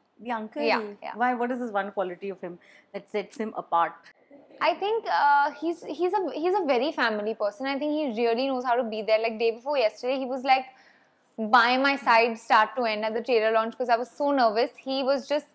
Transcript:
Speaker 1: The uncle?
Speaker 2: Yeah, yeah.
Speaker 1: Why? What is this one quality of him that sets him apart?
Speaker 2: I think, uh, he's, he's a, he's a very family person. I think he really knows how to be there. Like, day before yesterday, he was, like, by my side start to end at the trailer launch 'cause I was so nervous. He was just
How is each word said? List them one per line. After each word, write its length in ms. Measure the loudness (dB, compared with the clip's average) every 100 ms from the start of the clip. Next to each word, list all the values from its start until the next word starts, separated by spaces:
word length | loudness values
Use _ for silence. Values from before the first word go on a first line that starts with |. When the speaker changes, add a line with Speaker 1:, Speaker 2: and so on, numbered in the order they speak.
| _ _
Speaker 1:
The 120 | -8
uncle? 300 | -8 -6 -4
Speaker 2:
Yeah, 220 | 0 0 -2 -10
yeah. 140 | -10 -2
Speaker 1:
Why? 180 | -2
What 200 | 0 -2 -4
is 80 |
this 80 | -4
one 180 | -4 -4
quality 380 | -4 -6 -6 -10
of 100 | -10
him 200 | -12 -14 _ -20 _
that 160 | -16 -8
sets 320 | -8 -6 -8 -8
him 80 | -8
apart? 360 | -2 2 0 -2 -20 -20 _ -20 -18 -4
Speaker 2:
I 140 | -2 0
think, 320 | 0 -2 0
uh, 380 | 2 4 4 2 -2
he's, 200 | -6 -6
he's 300 | -8 -2 0
a, 60 | 0 -2 -2
he's 180 | 0 0
a 40 | 2
very 260 | 0 0
family 420 | 0 0 0 -4
person. 320 | -4 -4 -4 -4
I 140 | -2
think 140 | -2
he 100 | -2 -2 0
really 240 | 0 0 -2
knows 120 | -2
how 120 | 0 0
to 20 |
be 180 | -2 -4
there. 180 | 0 0
Like, 160 | 0 -2
day 100 | -2 -2
before 240 | -2 0
yesterday, 400 | 0 0 -4 -4
he 80 | -4
was, 100 | -4
like, 220 | 2 2 0 -14 _ _ _ _ _ -8
by 380 | 2 4 6 4
my 180 | 2 0
side 420 | 4 4 4 0
start 380 | 2 4 4 0
to 80 |
end 200 | -2 -2
at 120 | -2 -4
the 80 |
trailer 280 | 0 2 4
launch 240 | 2 0 -2
'cause 120 | 0
I 80 | 0
was 140 | 0
so 180 | -4 0
nervous. 380 | 4 4 2 -2 -4
He 240 | -6 -2 0
was 180 | 0 0
just 200 | -4 -4